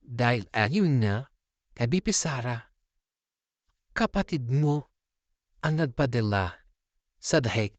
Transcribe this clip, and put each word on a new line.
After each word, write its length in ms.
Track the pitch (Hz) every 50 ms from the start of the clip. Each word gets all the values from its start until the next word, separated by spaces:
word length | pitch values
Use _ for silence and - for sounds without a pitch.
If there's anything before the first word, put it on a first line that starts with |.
Dahil 480 | _ - 127 117 120 120 123 120 98 -
ayun 480 | _ 117 107 104 139 208 202 170 143 127
na, 300 | 110 104 98 107 135 - _ _ _ _ _ _ _ _ _ -
kay 100 | 120 120
B 140 | 139 185 -
P 80 | -
Sara, 460 | 202 - - 165 143 131 117 123 123 113 - _ _ _ _ _ _ _ _ _ _ _ _ _ _ _ _ _ _ _ _ _ _ _ _ _ _
kapatid 540 | - 233 214 - 202 190 - - 156 123 117
mo 380 | 127 143 151 147 147 147 143 _ _ _ _ _ _ _ _ _ _ _ _ _ _ _ -
ang 160 | 156 156 156
nagpadala 800 | 165 143 120 - 147 135 120 123 110 104 101 101 95 - - - _ _ _ _ _ _ _ _ _ _ _ _
sa 160 | - - - 147
dahig. 380 | 131 113 - 120 107 101 -